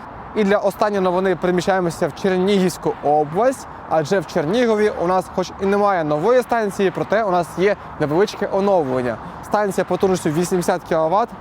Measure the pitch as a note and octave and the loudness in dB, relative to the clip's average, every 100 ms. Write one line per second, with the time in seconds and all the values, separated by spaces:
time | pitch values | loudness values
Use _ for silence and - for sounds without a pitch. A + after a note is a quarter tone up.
0 | - - - G3+ G3+ G3+ G3 - G#3+ G3+ | -16 -16 -6 0 2 2 2 0 0 2
1 | F#3 F3+ F#3+ F3 F3+ F3+ F#3 F#3+ F3 - | 2 2 2 2 0 2 2 2 0 -2
2 | E3 - G3 F#3 F#3 G3+ F#3 - D#3+ - | -4 -2 0 2 2 2 2 0 -4 -2
3 | C#3 D3+ D3 E3+ B3+ C4+ - - - D#3+ | 2 2 2 0 0 0 -8 -16 -2 -2
4 | D3 G3 D#3+ F3+ D3 A3+ A#3 G#3+ G#3+ - | 2 0 0 -2 0 2 2 2 0 0
5 | E3+ F#3 F3+ - F3+ - G3 G3+ G3+ F#3 | 0 0 -2 -4 -6 -4 0 2 2 2
6 | D3+ D3+ G3 B3+ A#3+ A#3 G#3 - F#3+ E3+ | 0 0 2 2 2 -2 -2 0 0 0
7 | D3 G3+ G#3+ F3+ E3 - G3 G3 - - | 0 0 2 0 -2 0 0 0 -6 -4
8 | D3 D#3 G#3 - G3+ G3 G3+ F#3 C#3 B2+ | 0 2 0 -2 -4 0 2 2 2 0
9 | B2 A2 - - - G#3 G#3 F#3+ F3+ F3+ | -2 -4 -10 -14 -2 0 2 0 -2 0
10 | G3 F3+ F3 D3+ F3 F#3 F3 F3+ - E3 | 2 2 0 0 0 0 0 -2 -2 0
11 | D#3+ F#3+ A#3+ - | 2 0 0 -6